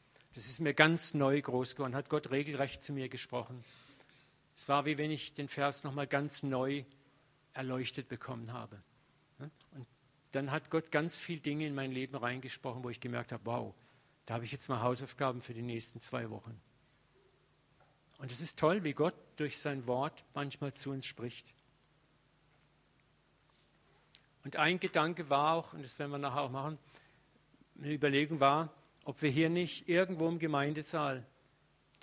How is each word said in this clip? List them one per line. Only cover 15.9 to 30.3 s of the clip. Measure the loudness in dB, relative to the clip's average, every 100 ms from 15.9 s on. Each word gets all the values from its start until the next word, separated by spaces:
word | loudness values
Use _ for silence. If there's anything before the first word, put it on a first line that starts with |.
| -12
zwei | -6 -6 -4
Wochen." | -8 -12 -16 -18 _ _ _ _ _ _ _ _ _ _ _ _ _ _ -12
Und | -10
es | -6
ist | -6 2
toll, | 4 4 2
wie |
Gott | 2 2 0 -10 -6
durch | -4 -2
sein | -4 -4 0
Wort | 0 0 -6 -10
manchmal | -6 -6 -6 -8
zu | -6 -6
uns | -6 -8
spricht. | -8 -10 -10 -18 -20 _ _ _ _ _ _ _ _ _ _ _ _ _ _ _ _ _ _ _ _ _ _ _ _ _ -20 _ _ -6
Und | 2
ein | 4 4
Gedanke | 2 2 2 0 2
war | 4 4 2
auch, | -2
und | -10
das | -12 -6
werden | -6
wir | -4
nachher | -2 -2
auch | -2
machen, | -2 -4 -6 -12 -20 -20 _ _ _ _ _ _ -8
eine | -4
Überlegung | 2 4 4 4 6
war, | 8 8 2 -6 -20 _
ob | -12 -2
wir | 2
hier | 4 4
nicht | 4 0 -4 2
irgendwo | 4 4 2
im | 0